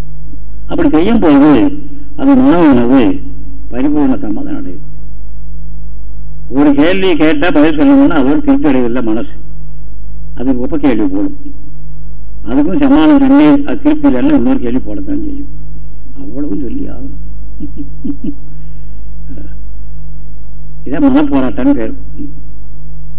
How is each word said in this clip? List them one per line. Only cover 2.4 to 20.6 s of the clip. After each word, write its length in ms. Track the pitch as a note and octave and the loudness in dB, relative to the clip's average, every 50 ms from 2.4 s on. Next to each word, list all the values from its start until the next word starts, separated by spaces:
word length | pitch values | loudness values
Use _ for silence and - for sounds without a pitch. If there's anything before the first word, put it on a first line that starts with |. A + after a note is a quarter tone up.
மனமானது 600 | B3+ C#4 D#4+ F4 E4+ D4+ C#4 A#3+ A#3+ A#3 C4+ C#4 A#3 F#2 F#2 - - - - - - - - - - - | 2 2 2 2 2 2 2 2 2 2 2 2 2 2 0 0 0 -2 -2 -2 -2 -2 -2 0 0 -2
பரிபூர்ண 440 | A#2 A#2+ C3 D3+ D3 D3+ C#3+ C3 B2+ - - | 0 0 0 0 0 0 0 0 0 0 0
சமாதானம் 360 | G#2+ G#2+ A#2+ C#3 - D3+ C3+ | -2 -2 -2 -2 -2 -2 -2
அடையுது. 260 | C3+ C3+ D3 D#3 - - - - - - - - - - - - - - - - D3+ D3+ - - - - - - - - - - - - - - - - A2+ C3+ | -2 -2 -2 -2 -2 0 0 0 0 0 0 0 0 0 0 0 0 0 0 0 0 0 0 0 0 0 0 0 0 0 0 0 0 0 0 0 0 0 0 0
ஒரு 120 | D3 D3+ C#3 C#3 | 2 2 2 2
கேள்வி 300 | D3 E3+ F#3+ G3 F#3+ F#3+ E3+ C#3+ D3+ | 0 0 0 0 0 0 0 0 0
கேட்டா 240 | D#3 D#3+ D3 D3+ F3+ F3 D3+ | 0 0 0 0 0 2 2
பதில் 200 | D3 D#3+ D#3+ D3+ | 2 2 2 0
சொல்லணும்னா 400 | D3 C#3 C#3+ C3+ C#3 D3 F3 D3 | 2 2 2 2 2 2 0 0
அதோட 160 | B2+ C3 D3+ D3+ C#3+ | 0 0 0 0 0
திருப்தி 220 | C#3 C3+ C#3 D3 D3+ | 0 0 0 0 0
அடைவதில்லை 300 | C3 B2+ B2 A#2 A#2 B2+ A#2+ A2 | 0 0 0 0 -2 -2 -2 -2
மனசு, 240 | G#2+ A#2 G2+ F#2 - - - - - - - - - - - - - - - - - - - - - - | -2 -2 -2 -2 -2 -2 -2 -2 -2 -2 -2 -2 -2 -2 -2 -2 -2 -2 -2 -2 -2 -2 -2 0 0 0
அதுக்கு 240 | B2 C3+ C3 B2 B2 | 0 0 0 0 0
ஒப்ப 100 | C3+ D#3 D3 C#3+ | 0 0 0 0
கேள்வி 200 | C#3+ A#2+ A2 G#2+ F#2+ F#2 | 0 0 0 0 0 0
போடும். 220 | G2 G2+ G2 - - - - - - - - - - - - - - - - - - - - - - - G3+ | 0 0 0 0 -2 -2 -2 -2 -2 -2 -2 -2 -2 -2 -2 -2 -2 -2 -2 -2 0 0 0 0 0 0 0
அதுக்கும் 340 | A#3+ C#4 D4 D4+ - D4 D4 | 0 0 0 0 0 0 0
சமாதானம் 380 | C4 C4+ D4+ D#4 D#4 D4+ C#4 C4+ | 2 2 2 2 2 2 2 2
பண்ணி 240 | C4 C4+ C#4+ D4+ D4+ C#4+ C#4+ C#4+ - | 2 2 2 4 4 2 2 0 0
அது 80 | B3+ B3+ - | 0 0 0
திருப்தி 240 | D4 D#4 D4+ D4 C#4 | 0 0 0 0 0
இல்லைன்னா 280 | C4 B3 B3+ D4+ D#4 C#4 | 0 0 0 0 0 0
இன்னொரு 200 | A#3 B3+ C4+ - - | 0 0 0 0 0
கேள்வி 160 | A#3 A#3+ C4 - D4+ | 0 0 0 0 -2
போடத்தான் 380 | - D4+ D4 D4 - D#4 - | -2 -2 -2 -2 -2 0 0
செய்யும். 260 | - - C#4+ C#4+ - - - - - - - - - - - - - - - | 0 -2 -2 -2 -2 -2 -2 0 0 0 0 0 0 0 0 0 0 0 0
அவ்வளவும் 420 | C#3 D3 - C3+ D3 D3+ G2 G2 - | 0 0 0 0 0 0 0 0 0
சொல்லி 180 | - - - - G1+ - | 0 0 0 0 0 0
ஆகும். 220 | - - - - - - - - - - - - - | 0 0 0 0 0 0 0 0 0 0 0 0 0
<laughs> 760 | - - - - C#4 D3+ D3+ D3+ G#3 C#4 C#4 C#4 - - - D3+ D3+ - - - - - - - - - - - - - - - - - G1+ - - - - - - - - - - - - D3+ - - - - - - - - - - - - | 0 0 0 0 0 0 0 0 0 0 0 0 0 0 0 0 0 0 0 0 0 0 0 0 0 0 0 0 0 0 0 0 0 0 0 0 0 0 0 0 0 0 0 0 0 0 0 0 0 0 0 0 0 0 0 0 0 0 0 0